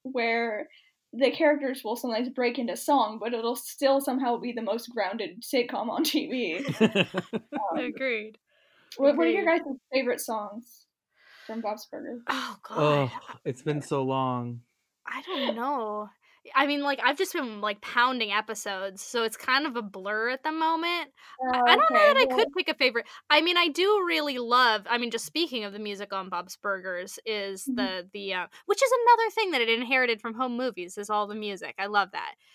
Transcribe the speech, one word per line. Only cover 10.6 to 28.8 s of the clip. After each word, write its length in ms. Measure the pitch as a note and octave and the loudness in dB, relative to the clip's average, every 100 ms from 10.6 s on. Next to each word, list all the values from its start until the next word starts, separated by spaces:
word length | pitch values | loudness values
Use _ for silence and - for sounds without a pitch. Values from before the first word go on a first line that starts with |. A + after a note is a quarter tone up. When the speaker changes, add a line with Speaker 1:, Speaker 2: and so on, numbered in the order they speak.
| - - _ _ _ _ _ - - | -18 -20 _ _ _ _ _ -20 -14
Speaker 1:
from 140 | A3+ | -8
Bob's 240 | G#3+ G#3+ - | -6 -6 -10
Burgers? 360 | - - A#3+ A#3+ | -14 -12 -10 -6
Speaker 3:
Oh, 300 | C4 B3+ - | -6 -8 -12
God. 480 | - D#3+ D3+ D3 C3 | -8 0 2 4 0
Speaker 2:
Ugh, 280 | - - - | -4 -14 -10
it's 180 | D3+ B2 | -10 -6
been 200 | D3+ D3 | -4 -4
so 200 | - C#3+ | -2 -2
long. 600 | C3 C3 C3 B2 A#2+ A#2+ - _ _ _ - | 0 0 -2 -2 -6 -10 -16 _ _ _ -12
Speaker 3:
I 160 | C4+ | -10
don't 320 | F4+ E4 A#3+ | -6 -4 -4
know. 540 | A3+ C4 C#4 G#3+ G#3 G#3 _ _ _ - | -4 -4 -4 -4 -8 -10 _ _ _ -2
I 120 | C4+ C#4+ | 2 2
mean, 160 | C#4+ | 0
like, 180 | C#4+ C4+ | -2 2
I've 160 | B3 D4 | 2 2
just 140 | F#4+ | -2
been, 260 | E4+ B3 G#3+ | -2 -4 -4
like, 200 | G#3 G#3 | -4 -6
pounding 500 | - B3 B3 B3+ G#3+ | -2 2 2 2 0
episodes, 720 | G3+ A3 G#3 G#3 F#3+ G3 F#3+ | -2 -2 -6 -6 -4 -6 -8
so 220 | - A#3+ | -6 -2
it's 120 | A3+ - | -2 -2
kind 300 | - C4 D4+ | 0 0 0
of 100 | A#3+ | -4
a 60 | |
blur 480 | G#3 G3 F#3+ G#3+ A#3 | -8 -8 -4 -2 -2
at 120 | C4 | -2
the 100 | D#4 | -4
moment. 580 | D#4+ D#4+ E4 E4+ F4 C#4+ _ - - B3+ | 0 0 0 -2 -4 -6 _ -20 -6 0
I, 60 | B3+ | 4
Speaker 1:
Oh, 100 | B3 | 8
Speaker 3:
I 40 | F#4+ | 8
don't 160 | D#5+ | 8
know 120 | D#5 D5 | 8 8
Speaker 1:
okay. 80 | |
Speaker 3:
that 20 | C5+ | 8
I 100 | C5 | 6
Speaker 1:
Well 160 | B4+ | 4
Speaker 3:
could 60 | - F4+ | 2 2
pick 120 | E4 | -2
a 60 | |
favorite. 320 | D4+ C4 A3+ - - - | 2 2 2 -6 -6 4
I 120 | D4+ | 4
mean, 140 | E4 F4 | 6 4
I 100 | E4+ | 4
do 340 | C#4+ G4 G#4 F4 | 2 2 4 2
really 320 | D#4+ D4 B3+ | 0 0 -2
love, 480 | A#3 B3 B3 G#3+ G3+ | 2 6 6 4 0
I 80 | A#3+ | -2
mean, 120 | A#3+ | -2
just 160 | A3+ - | -4 -4
speaking 380 | D4+ E4+ B3 | -2 -2 -4
of 80 | G#3 | -6
the 40 | G3+ | -8
music 340 | G#3 G3 G3+ | -8 -8 -6
on 140 | G3 F#3 | -6 -6
Bob's 260 | F3 F3+ - | -6 -8 -8
Burgers 640 | G#3 F#3+ F#3+ F3+ G3 - A3+ | -6 -4 -4 -6 -8 -10 -6
is 420 | G#3+ G3 F#3+ C#4 | -4 -4 -6 -4
Speaker 1:
Mm-hmm. 220 | A#3+ G3 | -2 -2
Speaker 3:
the, 160 | F#3 F3+ | -4 -8
the, 200 | G#3 G3 | -8 -6
uh, 120 | F#3 F3 - - | -6 -6 -6 -2
which 160 | G4+ | 2